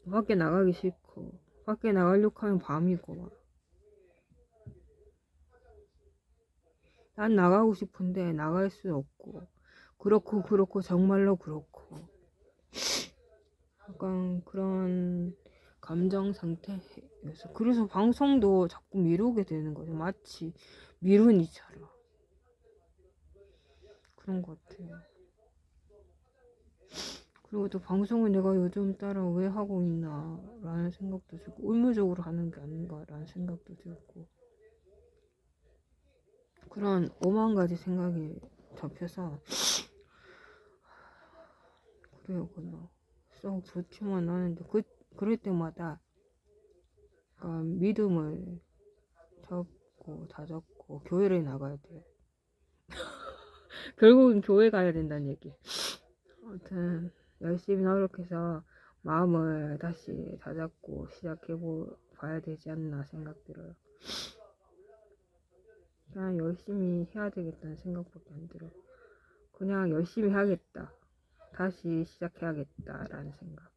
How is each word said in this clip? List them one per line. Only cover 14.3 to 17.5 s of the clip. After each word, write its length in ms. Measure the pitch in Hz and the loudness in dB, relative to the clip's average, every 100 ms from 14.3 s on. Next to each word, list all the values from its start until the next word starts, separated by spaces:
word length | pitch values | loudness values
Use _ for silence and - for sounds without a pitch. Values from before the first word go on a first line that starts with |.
| 180 | -4
그런 880 | - 196 190 185 185 180 180 180 175 180 - _ _ _ | -6 -6 -2 -2 0 0 0 -2 -4 -8 -20 _ _ _
감정 520 | - 165 185 196 196 | -6 0 2 2 -2
상태여서, 680 | 190 170 165 - 190 - - - - 151 156 - | -4 -6 -6 -8 -12 -12 -20 -20 -18 -16 -14 -16